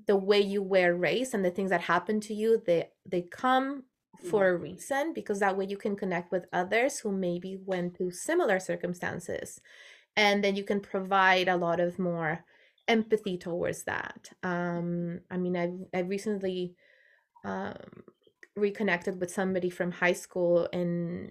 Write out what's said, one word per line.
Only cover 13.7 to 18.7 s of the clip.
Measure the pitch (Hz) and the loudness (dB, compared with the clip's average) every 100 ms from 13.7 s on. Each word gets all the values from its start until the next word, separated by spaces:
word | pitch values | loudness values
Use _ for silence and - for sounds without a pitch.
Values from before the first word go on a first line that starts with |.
| 165 | -4
that. | - - - - - - | -6 -6 -6 -12 -20 -8
Um, | 185 175 175 175 175 175 175 175 - | -4 -2 -2 -2 -2 -4 -4 -8 -8
I | 180 | -4
mean, | 180 180 | -2 0
I've, | 175 180 185 | -2 -4 -6
I've | 185 180 | -4 -2
recently, | 196 214 202 190 185 180 - _ _ _ _ _ _ | -4 -4 -2 -2 -4 -6 -10 _ _ _ _ _ _
um, | 202 190 - - - - - - _ _ - 202 | -8 -6 -6 -10 -16 -20 -20 -20 _ _ -12 0
reconnected | 208 | 0